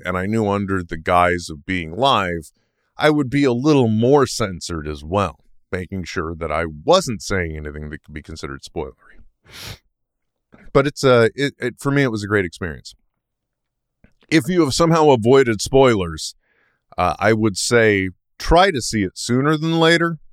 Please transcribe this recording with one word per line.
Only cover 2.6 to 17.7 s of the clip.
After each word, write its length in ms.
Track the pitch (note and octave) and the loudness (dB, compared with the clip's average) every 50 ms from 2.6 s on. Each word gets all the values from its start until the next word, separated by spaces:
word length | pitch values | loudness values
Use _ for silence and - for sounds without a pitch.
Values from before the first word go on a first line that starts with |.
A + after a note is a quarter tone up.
| _ _ _ _ _ _ _ | _ _ _ _ _ _ _
I 140 | - - D#3 | -2 0 0
would 200 | D3+ D3 C#3 A#2+ | 2 0 -2 -2
be 140 | C3 C#3+ C#3+ | -2 0 0
a 80 | B2+ | 0
little 360 | A#2+ A#2+ C3+ D#3 D3+ C#3 A#2+ A2+ | 0 0 2 2 4 4 4 2
more 380 | A2 A2 A#2 B2 C#3+ C#3+ C3 | 2 2 4 4 4 4 2
censored 600 | - - - A2+ F#2+ F2+ D#2 - - F2 D#2+ D2 | 0 -2 -6 -6 -8 -8 -10 -10 -8 -8 -8 -8
as 160 | D#2 D2+ C#2+ | -8 -10 -10
well, 420 | D2 D#2 F2+ G#2 G2 E2 - _ _ _ _ _ _ _ | -8 -4 -2 -2 -2 -2 -6 _ _ _ _ _ _ _
making 320 | G2 F#2 F2+ - G2 F#2+ E2+ | -10 -10 -8 -8 -10 -10 -10
sure 300 | - - F2+ D#2+ E2 E2+ | -8 -8 -8 -8 -8 -8
that 180 | D#2+ E2+ D2+ | -8 -6 -4
I 140 | D2+ D#2+ E2+ | -4 -4 -4
wasn't 560 | D#2+ D#2 D2+ E2 C3+ F3 F#3+ F3 C#3 A2 F2 | -4 -8 -6 0 2 2 2 2 -2 -8 -8
saying 340 | - - G2+ F#2+ F2 D#2+ D#2 | -6 -6 -4 -4 -4 -6 -8
anything 340 | D2+ D2+ D2+ D2 D2+ D2+ D2 | -10 -12 -12 -12 -12 -12 -12
that 120 | D2+ D2 | -14 -14
could 120 | - - D2+ | -16 -16 -16
be 80 | D2+ | -16
considered 400 | D2 - D#2+ - - C#2+ C#2+ C#2 | -14 -14 -14 -12 -12 -12 -12 -12
spoilery. 580 | - - - E2+ D2 C2+ - _ _ _ - - - - _ _ _ - - - - - - - _ _ _ _ _ _ _ _ _ _ _ _ _ _ - _ - - | -14 -12 -10 -10 -10 -10 -14 _ _ _ -20 -20 -20 -20 _ _ _ -20 -20 -18 -16 -16 -16 -18 _ _ _ _ _ _ _ _ _ _ _ _ _ _ -20 _ -20 -2
But 140 | - C3+ C3+ | 0 0 0
it's 180 | D3 - - - | 0 -2 0 4
a, 260 | C3 B2 A#2 A2+ G#2+ - | 4 6 6 4 2 2
it, 200 | B2+ C#3+ C#3 - _ | -2 -4 -6 -4 _
it, 160 | B2 B2 - - | -8 -8 -8 -6
for 120 | - C#3+ | -4 -2
me, 120 | C#3 C#3+ | 0 2
it 80 | C#3 B2+ | 0 0
was 120 | A2 G#2 | -2 -4
a 60 | G#2 G2 | -4 -2
great 160 | G#2 G2+ F#2 | 0 0 0
experience. 500 | F2 - - G2 E2 C#2+ B1 - - - _ _ _ _ _ _ _ _ _ _ _ _ _ _ _ _ _ _ _ _ _ _ _ _ _ _ _ | -2 -6 -8 -10 -10 -10 -12 -16 -20 -20 _ _ _ _ _ _ _ _ _ _ _ _ _ _ _ _ _ _ _ _ _ _ _ _ _ _ _
If 200 | D3+ D#3+ A#2+ D#3+ | 0 0 0 2
you 140 | F#3 F3 | 2 2
have 120 | D#3+ C3 - | 2 2 2
somehow 360 | - E3+ E3 E3 D#3+ D#3 D3+ | 2 2 4 4 4 6 6
avoided 520 | C3+ A2+ G#2 A#2 C3+ C3+ C3+ A#2+ A2 G2 | 4 4 6 6 6 6 6 4 2 -2
spoilers, 720 | - - - C3+ C3+ B2+ A2+ G2 F2+ E2 D#2+ D#2+ - - - _ _ _ _ _ _ _ _ _ _ _ - - | -4 0 4 4 6 6 4 2 -2 -6 -8 -10 -12 -12 -14 _ _ _ _ _ _ _ _ _ _ _ -4 -2
uh, 160 | F2+ F2 - - | -2 -2 0 0
I 140 | F#2+ G#2+ | 0 0
would 240 | A2+ G#2+ A2 A2 F#2 | 2 2 0 -2 -2
say 540 | - - - | -4 -4 0